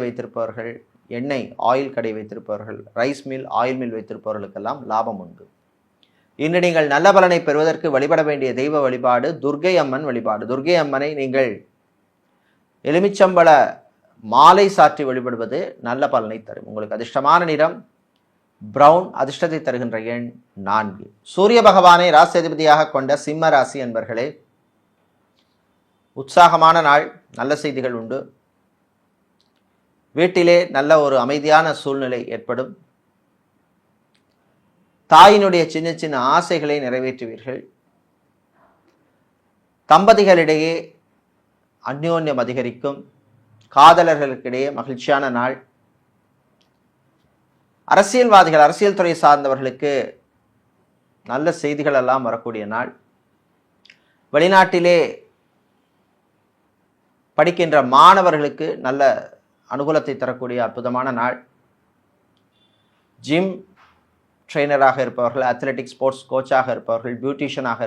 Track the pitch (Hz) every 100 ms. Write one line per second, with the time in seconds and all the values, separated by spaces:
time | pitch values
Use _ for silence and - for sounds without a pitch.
0 | 123 120 117 123 113 113 113 117 _ _
1 | - 120 139 135 - - 117 131 139 131
2 | 117 107 107 110 - 104 110 107 107 117
3 | 127 143 139 131 131 110 123 131 123 113
4 | - 107 113 107 98 95 107 143 117 110
5 | 113 101 87 85 _ _ _ _ _ _
6 | _ _ _ - 151 175 180 165 147 143
7 | 190 196 180 175 160 147 160 156 160 131
8 | 143 160 151 143 131 123 143 151 135 127
9 | 123 123 143 156 135 147 175 175 143 131
10 | 151 120 110 107 110 135 147 175 147 135
11 | 147 147 135 135 127 92 _ _ _ _
12 | _ _ _ _ _ _ _ _ 135 165
13 | 196 196 190 180 165 147 110 - _ _
14 | _ _ 110 120 156 185 196 190 151 -
15 | 135 127 123 117 113 139 - - 117 131
16 | 139 131 107 113 - - - 107 107 107
17 | 117 139 139 170 170 147 160 233 - _
18 | _ _ _ _ _ _ 107 117 143 170
19 | 175 - 135 139 170 156 147 123 120 110
20 | 110 120 120 - _ - 98 107 104 95
21 | - _ - - 196 233 214 190 180 175
22 | 180 151 165 175 165 151 156 147 151 135
23 | 135 143 151 156 160 147 123 139 120 113
24 | 104 113 143 - _ _ _ _ _ _
25 | _ _ _ _ _ _ _ _ _ _
26 | _ 135 135 - 170 160 160 165 151 147
27 | 156 - _ - 123 147 151 131 127 117
28 | 113 135 - _ _ _ _ _ _ _
29 | _ _ _ _ _ _ _ _ _ _
30 | _ 143 180 185 170 175 180 135 143 160
31 | 143 135 120 147 147 151 160 143 143 139
32 | 131 123 - 113 - 120 127 101 _ _
33 | _ _ _ _ _ _ _ _ _ _
34 | _ _ _ _ _ _ _ _ _ _
35 | - 160 196 208 196 175 160 160 165 160
36 | 160 135 127 160 175 170 147 147 127 127
37 | 131 127 113 110 131 131 - _ _ _
38 | _ _ _ _ _ _ _ _ _ _
39 | _ _ _ _ _ _ _ _ - 156
40 | 202 220 196 175 156 156 160 165 170 _
41 | _ _ _ _ _ _ _ _ - 143
42 | 165 165 156 127 120 127 120 127 143 139
43 | - _ _ _ _ _ _ 135 156 170
44 | 165 147 139 123 127 127 139 139 127 123
45 | - 139 139 120 127 135 _ _ _ _
46 | _ _ _ _ _ _ _ _ _ _
47 | _ _ _ _ _ _ _ _ - 185
48 | 202 247 247 202 165 156 147 165 202 190
49 | 175 160 151 147 139 135 131 131 147 135
50 | - - _ _ _ _ _ _ _ _
51 | _ _ - 127 156 160 147 147 147 139
52 | 127 131 117 113 120 110 104 110 127 -
53 | _ _ _ _ _ _ _ _ _ _
54 | _ _ _ 147 175 190 180 180 175 170
55 | 131 - _ _ _ _ _ _ _ _
56 | _ _ _ _ _ _ _ _ _ _
57 | _ _ _ - 160 175 165 147 127 135
58 | 170 196 180 156 147 120 156 - 127 139
59 | 135 107 - - _ _ - 127 143 156
60 | 143 135 127 123 123 123 113 123 120 123
61 | 131 117 123 123 _ _ _ _ _ _
62 | _ _ _ _ _ _ _ _ _ _
63 | _ _ 117 160 190 180 - _ _ _
64 | _ _ _ _ - 156 143 139 135 127
65 | 123 117 143 139 127 123 135 127 123 -
66 | 135 131 - 131 135 131 123 113 - 117
67 | 127 120 135 139 143 143 127 113